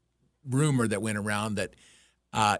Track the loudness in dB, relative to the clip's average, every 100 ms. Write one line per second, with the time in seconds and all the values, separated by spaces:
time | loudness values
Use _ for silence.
0 | _ _ _ _ -4 0 2 2 0 0
1 | -2 -4 -2 -2 -2 -4 -6 -8 -20 -20
2 | _ _ _ 2 2 2